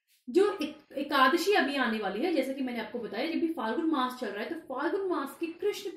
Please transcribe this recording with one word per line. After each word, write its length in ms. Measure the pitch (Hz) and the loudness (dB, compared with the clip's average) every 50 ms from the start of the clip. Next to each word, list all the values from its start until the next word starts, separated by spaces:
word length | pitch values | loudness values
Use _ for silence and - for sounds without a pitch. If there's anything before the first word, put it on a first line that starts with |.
| _ _ _ _ _ - | _ _ _ _ _ 0
जो 300 | 233 349 403 415 370 - - | 4 4 4 4 4 0 -4
एक-, 300 | - - - - - - | -6 -8 -10 -18 -10 -8
एकादशी 600 | 277 269 - 294 277 262 269 339 339 - 392 415 | -6 -2 0 4 6 6 6 6 4 4 4 4
अभी 240 | 370 262 269 285 | 4 4 2 2
आने 220 | 277 247 226 220 214 | 0 0 0 0 0
वाली 220 | 208 185 185 208 | -2 -2 -2 0
है, 120 | 285 381 330 | 0 2 2
जैसा 200 | 277 240 262 262 | 2 0 0 -2
कि 100 | 277 262 | -4 -4
मैंने 180 | 247 233 226 | -4 -4 -4
आपको 180 | 220 - - 226 | -6 -6 -6 -8
बताया, 280 | 220 190 196 214 226 | -6 -6 -4 -4 -2
जब 140 | 330 - - | -2 0 0
भी 80 | 330 320 | 0 -2
फाल्गुन 420 | - 262 226 220 226 - 330 320 | -2 -2 -2 -2 -2 0 0 0
मास 280 | 302 262 254 247 240 - | 2 2 0 0 -2 -4
चल 60 | 247 | -6
रहा 180 | 202 196 202 233 | -6 -4 -6 -6
है 60 | - | -6
तो 240 | 339 - - - 262 | -6 -8 -8 -8 -6
फाल्गुन 340 | 254 294 330 - 392 392 370 | -4 -2 -2 0 0 -2 -2
मास 280 | - 294 277 269 - - | -2 -2 -4 -6 -8 -8
के 60 | 339 | -8
कृष्ण 440 | 320 339 - 370 415 392 - - 392 320 | -8 -6 -4 -2 -2 -2 -2 -6 -8 -8